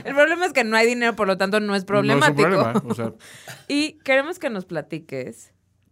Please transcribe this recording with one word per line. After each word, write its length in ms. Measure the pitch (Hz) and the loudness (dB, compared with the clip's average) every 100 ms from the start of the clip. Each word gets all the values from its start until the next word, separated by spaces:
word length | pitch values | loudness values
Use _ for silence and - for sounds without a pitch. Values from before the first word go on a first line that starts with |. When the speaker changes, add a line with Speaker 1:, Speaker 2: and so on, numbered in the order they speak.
Speaker 1:
El 100 | - | -2
problema 320 | 277 302 339 359 | 2 4 2 -2
es 60 | |
que 100 | 262 | 0
no 140 | 220 220 | 0 2
hay 100 | 233 | 2
dinero, 300 | 247 233 220 | 2 0 0
por 100 | 196 | 0
lo 100 | 190 | 0
tanto 220 | 196 214 | 0 0
no 60 | |
es 40 | 208 | 0
Speaker 2:
No 60 | |
es 80 | 196 | -4
un 40 | 190 | 0
Speaker 1:
problemático. 560 | 202 139 139 147 143 | 0 2 4 4 4
Speaker 2:
problema, 400 | 165 190 113 120 123 | 2 2 2 0 -2
o 80 | |
sea. 180 | 110 113 - - - | -4 -6 -8 -20 -20
Speaker 1:
<laughs> 260 | - - - | -20 -16 -6
Y 280 | 285 302 - | -2 -4 -6
queremos 340 | - 262 294 359 | -2 0 0 -6
que 120 | 285 | -8
nos 160 | 202 180 | -8 -8
platiques 840 | 165 143 160 156 135 135 233 - _ _ _ _ | -10 -8 -10 -10 -10 -10 -14 -20 _ _ _ _